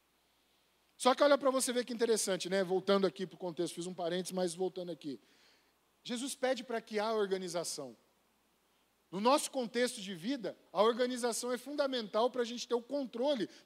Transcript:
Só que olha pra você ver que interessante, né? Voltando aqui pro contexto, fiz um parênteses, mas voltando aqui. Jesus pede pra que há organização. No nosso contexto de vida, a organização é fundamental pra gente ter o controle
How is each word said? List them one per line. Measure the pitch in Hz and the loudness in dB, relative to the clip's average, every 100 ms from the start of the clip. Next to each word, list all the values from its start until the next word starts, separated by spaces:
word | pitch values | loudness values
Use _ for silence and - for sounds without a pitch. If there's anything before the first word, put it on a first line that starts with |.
| _ _ _ _ _ _ _ _ _ - | _ _ _ _ _ _ _ _ _ 0
Só | 247 262 | 2 6
que | |
olha | 294 285 | 6 6
pra | 277 | 4
você | 262 254 | 2 0
ver | 247 240 | 0 -2
que | |
interessante, | 233 226 220 - 185 185 | -2 2 2 2 -2 0
né? | 190 | 0
Voltando | 180 190 185 196 190 | 0 0 4 4 4
aqui | - 185 | 0 -8
pro | - | -8
contexto, | 180 156 170 | -8 -4 -4
fiz | - 175 | -4 -8
um | |
parênteses, | 185 175 180 180 | -4 -2 -2 -2
mas | 185 180 | -2 -2
voltando | 165 185 185 180 | 0 -4 -4 -10
aqui. | 160 156 123 _ _ _ _ _ _ _ _ | -10 -8 -10 _ _ _ _ _ _ _ _
Jesus | - 240 262 - | -8 -6 -6 -2
pede | 254 269 | -2 -2
pra | 254 226 | -2 -6
que | 220 214 | -4 -2
há | 214 | 0
organização. | 220 202 190 185 165 156 - 135 113 _ _ _ _ _ _ _ _ _ _ _ | 0 0 0 -2 -4 -4 -6 -10 -14 _ _ _ _ _ _ _ _ _ _ _
No | 175 | 0
nosso | 220 294 - | 4 4 2
contexto | 269 233 233 247 240 | -4 -2 0 0 0
de | 190 | -10
vida, | 185 180 277 180 123 _ | -8 -4 -4 -4 -8 _
a | 170 | 4
organização | 214 233 247 254 240 226 247 | 4 4 0 0 -2 -2 -4
é | 247 | -4
fundamental | - 294 277 262 214 214 240 | -4 -2 0 0 -2 2 2
pra | 254 | 2
gente | 240 240 - | -2 -4 -2
ter | 240 | -2
o | |
controle | 233 285 254 226 269 277 175 - | -2 -4 -4 -2 0 0 -2 -6